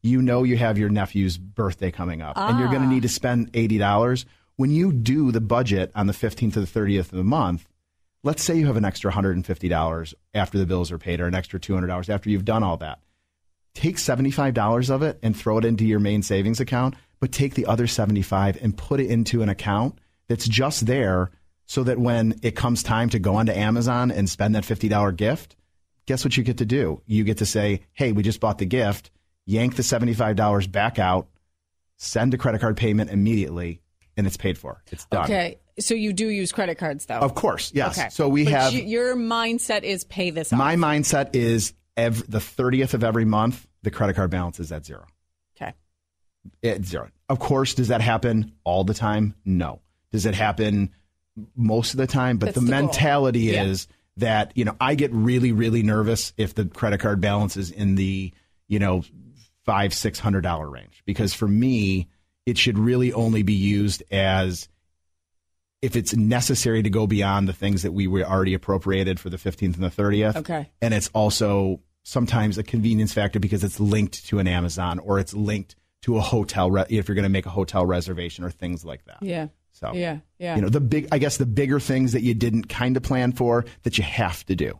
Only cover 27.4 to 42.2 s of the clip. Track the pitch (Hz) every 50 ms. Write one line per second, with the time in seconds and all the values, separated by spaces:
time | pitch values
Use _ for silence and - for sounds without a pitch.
27.4 | 107 98 - 107 104 104 101 92 - _ _ - 143 123 107 104 101 104 107 -
28.4 | - 107 123 - 98 90 104 127 117 101 101 - - - _ _ _ _ _ _
29.4 | _ - 101 110 120 127 127 - 123 - - 117 117 120 117 107 120 107 107 98
30.4 | 110 107 104 101 95 95 92 98 101 117 120 - 98 92 90 95 - - _ _
31.4 | _ _ _ _ _ _ _ _ _ _ _ _ - - - 113 117 127 127 123
32.4 | - 131 110 107 120 113 107 - 120 110 104 107 107 - 101 101 98 110 113 107
33.4 | 98 67 80 87 87 85 85 - _ _ _ _ _ _ _ - 101 95 - -
34.4 | - 98 87 - - 64 - - _ - - - - _ - - 82 - 214 185
35.4 | 175 175 190 - _ _ _ - 214 - 233 226 214 214 196 180 220 220 214 202
36.4 | 185 180 - - 202 180 165 - 180 156 147 - - - - 120 139 139 127 -
37.4 | - 214 - - - - - 139 135 78 76 - 143 104 - - 160 139 139 143
38.4 | 151 147 147 135 131 135 - 254 202 208 220 233 247 247 254 247 233 226 233 233
39.4 | 226 233 226 233 - - 220 208 - - 196 185 - - - - 185 180 156 165
40.4 | 156 - - 123 135 147 165 175 170 151 151 151 147 - - 143 139 139 - 127
41.4 | 120 113 117 113 104 - - _ _ _ _ - 117 117 113 110